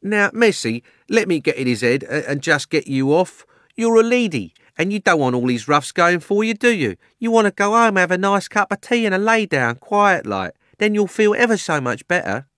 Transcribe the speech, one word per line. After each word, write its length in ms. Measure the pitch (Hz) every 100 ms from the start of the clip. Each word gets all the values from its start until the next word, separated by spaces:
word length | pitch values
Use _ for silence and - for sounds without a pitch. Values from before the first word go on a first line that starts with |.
Now, 280 | 196 208 202
missy, 500 | 214 233 180 120 117 _ _ _
let 180 | 214 190
me 120 | 170
get 180 | 139 143
in 100 | 131
his 140 | 117
head 220 | 120 131
a-, 260 | - 143 120
and 120 | 143
just 280 | 139 147 -
get 180 | 156 -
you 260 | 135 135
off. 320 | 151 185 - - _ _ -
You're 240 | 226 226
a 40 |
lady, 500 | 226 247 233 147 90 _ _ _
and 140 | 170
you 80 | 208
don't 200 | 202 170
want 160 | 135 123
all 120 | 123
these 200 | 123 110
roughs 240 | 147 139
going 280 | - 170 175
for 240 | 147 202
you, 100 | 220
do 200 | 214 247
you? 220 | 226 127 90 _ _
You 120 | 226
want 140 | 226 208
to 60 |
go 200 | 190 202
home, 240 | 226 233 196
have 160 | 180
a 60 | 185
nice 300 | 196 202 -
cup 240 | 214 202
of 100 | 202
tea 240 | - 240 220
and 100 | 185
a 20 |
lay 280 | 214 226 208
down, 300 | 143 120 120
quiet 500 | - 202 208 180 -
like. 300 | 98 92 - _ _
Then 160 | 214
you'll 140 | 208 202
feel 280 | - 214 208
ever 220 | 240 214
so 220 | - 156
much 280 | 127 123 -
better. 400 | 175 - 104 139